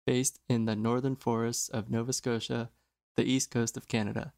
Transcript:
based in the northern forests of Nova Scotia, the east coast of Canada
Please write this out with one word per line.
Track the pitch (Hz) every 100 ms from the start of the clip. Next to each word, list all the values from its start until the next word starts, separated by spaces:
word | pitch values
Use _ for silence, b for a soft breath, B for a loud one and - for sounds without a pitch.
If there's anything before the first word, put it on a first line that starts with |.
| -
based | 127 131 - -
in | 120
the | 113 107
northern | 113 123 135 131
forests | - 113 113 117 -
of | 110 110
Nova | 117 117
Scotia, | 131 127 113 - 120 117 _ _ _ _ -
the |
east | 117 131 -
coast | 123 117 -
of | -
Canada | 117 104 110 -